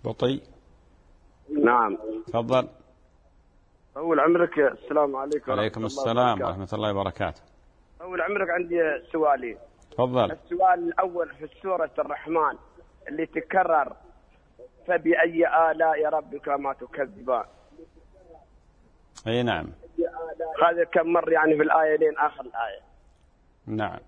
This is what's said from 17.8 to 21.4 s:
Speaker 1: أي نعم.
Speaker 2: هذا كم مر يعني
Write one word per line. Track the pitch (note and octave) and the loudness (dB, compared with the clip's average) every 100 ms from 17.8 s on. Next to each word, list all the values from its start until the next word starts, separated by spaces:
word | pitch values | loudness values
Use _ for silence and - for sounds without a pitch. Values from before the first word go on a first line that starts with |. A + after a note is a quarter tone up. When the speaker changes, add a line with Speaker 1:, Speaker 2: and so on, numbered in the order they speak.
| D#3+ _ _ - E3+ E3 _ _ _ _ _ _ _ - A2+ | -20 _ _ -20 -20 -20 _ _ _ _ _ _ _ -10 -4
Speaker 1:
أي | A#2+ | -2
نعم. | A#2+ F2+ D#2 - - - - - - - E3 - E3+ | 0 -2 -6 -16 -14 -6 -6 -6 -12 -8 -8 2 2
Speaker 2:
هذا | E3+ | 2
كم | E3+ F3+ E3 | 0 0 2
مر | E3+ D#3+ | 0 2
يعني | D#3+ | 2